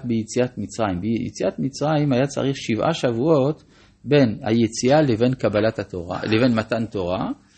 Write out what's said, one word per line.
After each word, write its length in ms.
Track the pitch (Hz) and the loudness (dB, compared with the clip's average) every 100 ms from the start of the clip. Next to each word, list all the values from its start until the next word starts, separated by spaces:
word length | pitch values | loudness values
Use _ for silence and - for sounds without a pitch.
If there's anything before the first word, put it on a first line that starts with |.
ביציאת 540 | 123 113 110 123 123 - | -2 -4 -2 -2 -2 -4
מצרים. 420 | 98 - 104 87 | -8 -4 -2 -2
ביציאת 580 | 107 113 - - 185 - | -2 -4 -4 -4 -4 -2
מצרים 540 | 135 - 147 151 147 | -6 -2 0 0 2
היה 140 | 123 143 | 0 0
צריך 300 | - 131 135 | -2 -4 -4
שבעה 380 | - 107 - | -4 -2 0
שבועות 720 | 165 131 113 151 147 139 - _ _ _ _ | 0 -2 0 2 2 2 -2 _ _ _ _
בין 340 | 117 143 120 101 | 2 4 4 0
היציאה 580 | 104 117 110 - 123 151 | 0 2 2 2 2 4
לבין 340 | 143 107 123 | 4 2 0
קבלת 440 | 131 110 104 110 - | 0 0 2 0 -2
התורה, 420 | 98 90 87 90 | -6 -8 -8 -6
לבין 300 | - 110 127 | 0 2 4
מתן 320 | 110 107 117 107 | 2 0 -4 -4
תורה, 440 | 101 87 98 180 - _ | -4 -2 -2 -4 -8 _